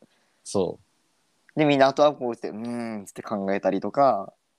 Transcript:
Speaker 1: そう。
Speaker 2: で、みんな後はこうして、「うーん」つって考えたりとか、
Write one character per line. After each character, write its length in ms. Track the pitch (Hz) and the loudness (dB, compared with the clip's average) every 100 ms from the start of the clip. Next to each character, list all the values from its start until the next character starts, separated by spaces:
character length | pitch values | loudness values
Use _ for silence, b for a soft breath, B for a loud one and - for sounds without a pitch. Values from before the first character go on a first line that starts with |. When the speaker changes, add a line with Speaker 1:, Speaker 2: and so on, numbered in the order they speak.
| _ _ _ _ | _ _ _ _
Speaker 1:
そ 340 | - 101 85 - | -6 -2 -2 -4
う。 760 | _ _ _ _ _ _ _ - | _ _ _ _ _ _ _ 0
Speaker 2:
で、 60 | |
み 120 | 151 139 | 2 6
ん 40 | |
な 80 | 135 | 4
後 140 | 135 | 6
は 120 | 147 | 2
こ 140 | 135 123 | 2 -6
う 60 | 113 | -6
し 40 | |
て、 100 | - | -8
「う 20 | |
ー 460 | 101 120 120 117 107 | -10 -8 -8 -8 -10
ん」 60 | 95 | -12
つ 20 | |
っ 20 | |
て 80 | - | -14
考 300 | - 107 98 | -8 -4 -2
え 60 | 98 | 0
た 120 | - | 0
り 100 | 95 | -2
と 100 | 104 | -2
か、 420 | 143 139 101 95 - _ | 2 2 2 -4 -16 _